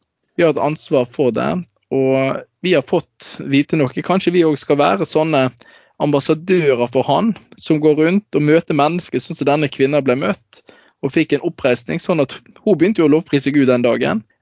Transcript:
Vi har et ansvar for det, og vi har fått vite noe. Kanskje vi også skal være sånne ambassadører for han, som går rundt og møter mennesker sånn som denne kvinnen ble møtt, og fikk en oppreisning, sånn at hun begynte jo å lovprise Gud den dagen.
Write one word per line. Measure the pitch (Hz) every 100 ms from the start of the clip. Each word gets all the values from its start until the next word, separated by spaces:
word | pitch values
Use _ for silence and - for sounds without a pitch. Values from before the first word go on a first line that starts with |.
| _ _ _
Vi | -
har | 170
et | 143
ansvar | 143 156 - 143
for | 123 - 131
det, | 120 127 175 170 _ _
og | 135 135 135 135 143 - _
vi | 185
har | 160
fått | - 175 - _ - -
vite | - 139 147 160
noe. | 131
Kanskje | - 151 185 180
vi | 180
også | 160 147
skal | - 143
være | 156 196
sånne | 160 160 160 147 131 - - - _ -
ambassadører | 147 143 - 156 175 185 147 120 120
for | 135
han, | 135 143 220 185 - -
som | - 156
går | 156 147
rundt | 160 196 - -
og |
møter | 147 160 -
mennesker | 151 147 175 - 131
sånn | - 170
som |
denne | 139 147 147
kvinnen | - 135 147
ble | 135 127
møtt, | 185 196 _ - - - _ _
og | 139
fikk | 165 151 143
en |
oppreisning, | 165 - 127 123 - 160
sånn | - 165
at | 135 - - -
hun | 220 165
begynte | 185 214
jo | 156
å |
lovprise | 156 - 143 143
Gud | 143 127
den | 123
dagen. | 120 117 139 208 - _